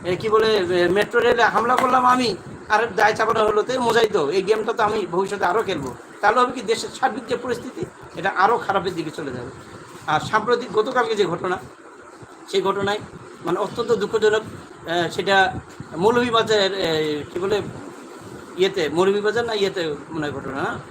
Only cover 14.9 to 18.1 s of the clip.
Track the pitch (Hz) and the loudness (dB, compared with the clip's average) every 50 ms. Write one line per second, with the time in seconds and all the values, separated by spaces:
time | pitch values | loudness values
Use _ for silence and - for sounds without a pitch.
14.9 | 165 175 170 160 - - 180 180 196 190 190 185 185 - - - - - - - | -2 0 0 -2 -2 -4 0 4 4 4 4 4 2 -6 -10 -12 -16 -16 -16 -12
15.9 | - 156 175 214 240 240 240 240 226 226 220 214 220 208 196 190 190 196 185 170 | -6 2 2 4 4 4 2 2 2 0 2 4 2 2 2 2 0 0 -2 0
16.9 | 160 156 156 151 151 147 143 - - 175 175 196 208 202 180 - - - - - | 0 0 0 0 -2 -4 -6 -6 -6 -4 -2 0 0 0 -2 -4 -10 -12 -14 -14
17.9 | - - - - | -16 -16 -18 -18